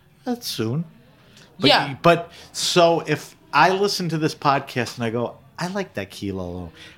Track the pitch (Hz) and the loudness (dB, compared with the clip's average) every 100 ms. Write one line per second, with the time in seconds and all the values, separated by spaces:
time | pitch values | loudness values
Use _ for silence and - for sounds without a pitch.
0 | _ _ - 240 - - 110 139 170 - | _ _ -8 -6 -6 -4 -2 -2 -6 -12
1 | - _ _ - - - 294 233 139 131 | -20 _ _ -20 -20 -2 2 2 0 2
2 | 165 165 - - - - - 175 170 165 | 4 4 0 -16 -14 -6 0 4 6 4
3 | 156 147 - - - 143 170 190 202 196 | 0 -4 -6 -20 -2 4 4 4 0 -2
4 | 175 156 151 - 151 139 139 131 113 - | -2 0 -2 0 0 0 0 -4 -4 -4
5 | 117 117 113 - - - 175 202 190 - | -4 -2 -4 -6 -18 -10 -8 -6 -8 -8
6 | 98 - 101 95 90 90 85 - - | -10 -8 -6 -6 -6 -10 -12 -16 -20